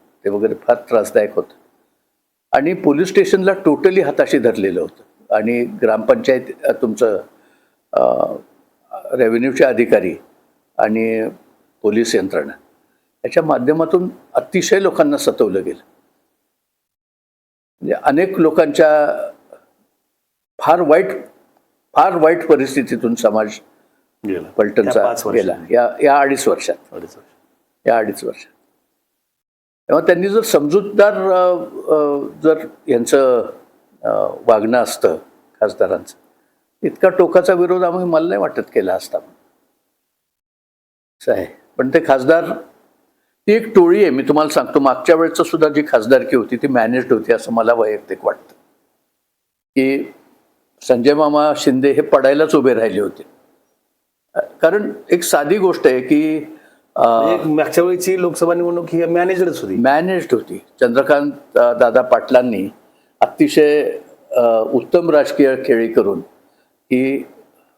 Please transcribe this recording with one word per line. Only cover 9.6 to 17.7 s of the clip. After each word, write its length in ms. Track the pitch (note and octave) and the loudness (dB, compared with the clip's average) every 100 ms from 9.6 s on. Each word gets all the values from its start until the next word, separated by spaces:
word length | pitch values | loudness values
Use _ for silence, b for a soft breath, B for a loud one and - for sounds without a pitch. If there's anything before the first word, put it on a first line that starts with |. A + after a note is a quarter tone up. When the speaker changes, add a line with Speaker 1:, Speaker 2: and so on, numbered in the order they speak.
Speaker 1:
अधिकारी 500 | C3+ A#2 A#2 G#2+ F#2 - _ _ _ _ _ - | 0 2 0 0 -2 -8 _ _ _ _ _ -4
आणि 500 | A2 A2 A2+ A2+ A2+ - _ _ _ _ | -2 -2 -2 -4 -6 -10 _ _ _ _
पोलीस 320 | G#2+ G#2+ A2+ | -2 0 0
यंत्रणा 380 | G#2+ F#2 F2 C#2+ - _ _ _ _ _ _ | -2 -2 -6 -8 -12 _ _ _ _ _ _
याच्या 180 | - F3+ | -6 -2
माध्यमातून 680 | D#3 C3 B2 D#3+ D#3+ F3+ F3+ - _ | -2 -2 -2 -2 0 -2 -4 -10 _
अतिशय 480 | - - F#3+ - F#3+ | -6 -4 -4 0 0
लोकांना 340 | F#3+ - D3 C#3+ | 0 0 0 0
सतवलं 480 | - - A2 F#2+ | -2 0 0 -2
गेलं. 180 | F2+ C#2+ _ _ _ _ _ _ _ _ _ _ _ _ _ _ _ _ _ _ _ | -6 -10 _ _ _ _ _ _ _ _ _ _ _ _ _ _ _ _ _ _ _